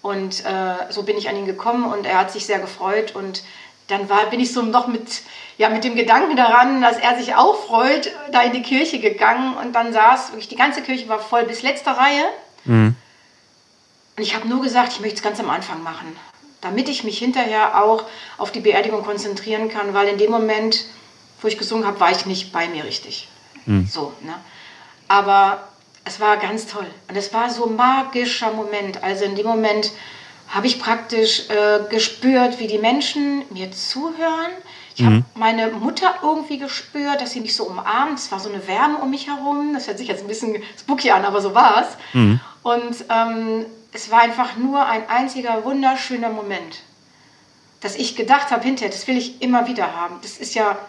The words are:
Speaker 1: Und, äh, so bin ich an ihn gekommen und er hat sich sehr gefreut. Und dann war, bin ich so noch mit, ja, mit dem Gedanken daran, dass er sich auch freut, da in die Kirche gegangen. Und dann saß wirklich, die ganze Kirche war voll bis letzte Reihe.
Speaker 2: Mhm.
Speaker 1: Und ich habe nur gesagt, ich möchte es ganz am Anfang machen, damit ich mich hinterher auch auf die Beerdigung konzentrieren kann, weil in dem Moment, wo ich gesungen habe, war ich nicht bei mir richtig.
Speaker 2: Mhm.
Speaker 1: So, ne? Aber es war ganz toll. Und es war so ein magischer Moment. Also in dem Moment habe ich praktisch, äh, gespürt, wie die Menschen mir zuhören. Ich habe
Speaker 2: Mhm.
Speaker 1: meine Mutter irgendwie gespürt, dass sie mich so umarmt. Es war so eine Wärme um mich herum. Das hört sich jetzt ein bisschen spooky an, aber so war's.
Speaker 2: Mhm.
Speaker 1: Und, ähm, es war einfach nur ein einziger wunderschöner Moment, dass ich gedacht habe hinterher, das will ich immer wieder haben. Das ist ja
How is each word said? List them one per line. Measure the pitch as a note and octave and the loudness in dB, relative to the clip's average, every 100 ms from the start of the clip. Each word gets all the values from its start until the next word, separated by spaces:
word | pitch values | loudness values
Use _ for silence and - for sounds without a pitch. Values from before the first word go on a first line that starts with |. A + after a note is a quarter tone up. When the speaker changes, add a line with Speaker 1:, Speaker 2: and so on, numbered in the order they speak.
Speaker 1:
Und, | G3+ G3+ F#3+ F#3+ - | -4 -4 -4 -6 -4
äh, | F#3+ F#3 F3+ F#3 | -4 -2 -4 -6
so | G#3 | -6
bin | G3+ G#3 | -4 -2
ich | G3+ | -2
an | G3+ | -4
ihn | G3 | -4
gekommen | F#3+ A3+ A#3+ A#3+ | -4 0 0 0
und | G#3 G3+ | -2 0
er | F#3 | 2
hat | F#3+ | 2
sich | G#3+ G3 | -2 -2
sehr | G3 | -2
gefreut. | F#3 - F#3 G#3 A3 | -2 -6 -2 0 -2
Und | G3 G3 F#3 - - - _ - | -6 -10 -10 -14 -20 -20 _ -6
dann | G3 G3 | -6 2
war, | G3+ G#3+ | 2 2
bin | A#3+ | 0
ich | B3 | 0
so | B3 | 0
noch | A3+ A3+ B3 | 2 2 2
mit, | A3+ - - - - - - | -4 -6 -12 -12 -20 -20 2
ja, | G#3+ | 2
mit | A3 | 2
dem | A#3+ | 0
Gedanken | A#3+ A3+ A#3 D#4+ | 0 6 6 6
daran, | C#4 A#3 A#3+ B3+ C4+ | 4 6 8 6 6
dass | A#3+ A#3 | 4 4
er | A#3+ A#3+ | 0 0
sich | A#3+ - | 0 6
auch | D4+ G#4 - | 6 4 2
freut, | A3+ B3+ D4+ - - - | 2 4 2 -2 -8 0
da | B3 | 2
in | A#3+ | 2
die | B3 | 0
Kirche | A#3+ C4 D#4+ C#4 | 0 0 0 0
gegangen. | A3 G3+ A3 A#3+ C4 B3+ | -2 2 2 2 0 -4
Und | B3 | -2
dann | A#3+ A#3 | -2 0
saß | A#3 C#4+ C4 - | 6 6 6 0
wirklich, | A3 - | -12 -14
die | B3 | 0
ganze | C#4 D4 | 0 0
Kirche | C4+ C4 A#3 | -4 -6 -2
war | G#3+ | -4
voll | - A#3+ | 0 0
bis | A3+ - | 0 -2
letzte | B3+ C#4+ - B3 | -4 -2 -2 2
Reihe. | C4+ C#4+ E4 G#4+ - _ | 2 2 -2 -4 -16 _
Speaker 2:
Mhm. | - A#2 G#2+ A#2 _ _ _ _ _ _ _ _ _ _ _ - | 2 4 4 2 _ _ _ _ _ _ _ _ _ _ _ -8
Speaker 1:
Und | |
ich | G#3+ | -4
habe | A#3+ A3+ | -2 0
nur | B3+ | 0
gesagt, | C4 A#3 - | 2 2 2
ich | - | 0
möchte | G#3+ G#3 | -6 -4
es | |
ganz | G#3 G#3 | -4 -4
am | F#3 | -2
Anfang | E3 F#3+ E3 | -4 -4 -10
machen, | E3 D#3+ D#3+ D#3+ - _ - _ | -10 -12 -14 -16 -20 _ -20 _
damit | F#3 G3+ C4 | -6 -4 -4
ich | C4 | -4
mich | A3 G3+ | -6 -4
hinterher | A#3+ B3+ A#3 A3 G#3+ - | -2 0 0 2 2 4
auch | G#3+ A3+ - - - - | 4 2 0 -14 -18 -10
auf | F#3 | -8
die | A3+ | -2
Beerdigung | G#3 G3 A3 G#3+ | 2 2 2 -2
konzentrieren | G#3 G3+ G3+ G3 G#3+ G#3+ A3 | -4 -6 -6 -8 -4 -4 -2
kann, | A3 G3+ | -4 -2
weil | G3 G3+ | 2 2
in | G3+ | 2
dem | G#3+ | 2
Moment, | A3+ A3 A3 A3 A3 - - - _ _ _ | 2 2 0 0 -2 -4 -18 -20 _ _ _
wo | G#3+ | -4
ich | G#3 | -4
gesungen | - A3+ G#3 | -4 -2 -2
habe, | G3 | 2
war | F3 | 2
ich | F#3 F#3+ | 2 -2
nicht | F#3 - | -6 -6
bei | F3 E3+ | -6 -6
mir | E3 | -6
richtig. | D3 - - - - - _ - - | -8 -10 -10 -16 -16 -20 _ -16 0
Speaker 2:
Mhm. | G2+ F#2 | 0 2
Speaker 1:
So, | D#3 C#3+ C#3+ | -4 -8 -10
ne? | D3+ F3 - - - - - - _ | -16 -16 -18 -20 -20 -20 -20 -20 _
Aber | G3 G3 G3 G3 G3+ - _ _ _ | 2 6 6 6 2 -8 _ _ _
es | - - | -14 -2
war | G#3+ G#3 | 2 2
ganz | F#3+ A3 - | 0 -6 -8
toll. | G#3 F3+ - _ | -10 -10 -14 _
Und | F#3+ | -8
es | G3 | -4
war | A3+ A#3+ | -2 -2
so | A#3 A#3 | -2 -2
ein | A3 | 4
magischer | B3 C4+ C4+ B3 B3 - A3+ | 4 4 0 -2 -2 -2 -2
Moment. | A3 G#3 G#3 G3 F#3+ | -4 -4 -4 -6 -6
Also | F#3 F#3+ | -6 -2
in | G3+ G3 | -2 -2
dem | G#3+ | 0
Moment | A3+ A3 G#3 G#3+ - - - - - - | 0 2 0 -2 -8 -18 -20 -20 -20 -8
habe | G3 B3 | -2 -2
ich | B3+ | -2
praktisch, | - A#3 - A3+ A3 - - | -2 -2 -2 0 2 0 0
äh, | G#3 G#3 G#3 G#3 | 2 4 2 2
gespürt, | A3 G#3+ - B3+ C4 B3 A#3+ | -2 -2 0 4 4 4 0
wie | A3 | -2
die | G#3 | 0
Menschen | A3 C4+ C#4+ D4+ C#4+ C#4+ C4 | 2 2 0 -2 -2 -2 -6
mir | F#3+ F#3 | -10 -10
zuhören. | F#3 - B3+ D#4+ D#4+ E4 E4 E4+ F#4 - - - | -8 -8 -6 -6 -4 -2 -2 -6 -8 -16 -20 -20
Ich | - | 2
habe | A#2 A2 | 4 4
Speaker 2:
Mhm. | B2 | 2
Speaker 1:
meine | - A3 A3+ A3+ | -2 0 2 -2
Mutter | A3 A#3 - F4+ F#4 | -2 -4 0 0 0
irgendwie | D4+ D#4 - C#4+ | 0 0 -2 -8
gespürt, | C#4 - - D4 C#4+ C#4 | -8 -10 -10 -6 -2 -2
dass | A#3+ | -4
sie | B3 | -8
mich | A3 - | -4 -4
so | |
umarmt. | G#3+ F#3+ - A3+ D4 C#4 | -4 -6 -2 0 0 -2
Es | - | -6
war | F#3+ | -8
so | G3+ | -6
eine | G3+ F#3 | -8 -4
Wärme | G3 D4 D4+ | 0 2 0
um | C4+ | -2
mich | C#4 D4 | -4 -6
herum. | C#4+ C4+ C#4+ D4 | -6 -2 -2 -2
Das | C#4+ B3 | -4 -6
hört | G3+ | -8
sich | B3 | -6
jetzt | F#3 | -8
ein | G3+ | -6
bisschen | A3 A3+ G#3 - - | -6 -4 -6 -8 -16
spooky | - C#4 C4 | -4 0 4
an, | F#3+ | 4
aber | G3+ G3+ | 4 0
so | G3 | 2
war's. | A3 A#3+ G#3+ - - - | 6 6 6 2 -6 -4
Speaker 2:
Mhm. | B2+ G#2+ A#2 - - | 4 6 4 0 -10
Speaker 1:
Und, | A#3+ A#3+ A#3+ A#3 - | -2 -2 -2 -8 -2
ähm, | A3+ A3+ A3+ A3+ A3 A3+ - _ | 0 2 0 -2 -4 -6 -14 _
es | G#3+ A3 | -14 2
war | A#3 | 6
einfach | A#3 A#3 B3 G#3 | 6 4 -4 0
nur | B3+ C#4 B3+ | 0 2 2
ein | A3+ A3 | 0 0
einziger | A#3 C4 C4 A#3+ A3+ | -2 -2 -4 -4 -2
wunderschöner | A3+ C#4 C4+ C4 - B3 A#3 | -2 0 2 0 -4 -4 -4
Moment, | A3 G3+ F#3+ E3 - - _ _ _ _ _ _ _ _ _ | -4 -8 -8 -10 -18 -20 _ _ _ _ _ _ _ _ _
dass | G3+ - | -10 -6
ich | B3 - | -6 -4
gedacht | G#3+ C#4 C#4+ | 2 2 4
habe | B3 | -2
hinterher, | B3+ C4+ G#3 | 0 -2 -4
das | - - | -8 -2
will | B3+ | -2
ich | A#3+ - | -2 -6
immer | B3+ B3 A#3+ | 0 2 2
wieder | B3 F3+ | -2 -4
haben. | E3+ F3 F3+ | -4 -8 -10
Das | - - | -16 -14
ist | C4 | -8
ja | A#3 G#3+ - | -2 -2 -2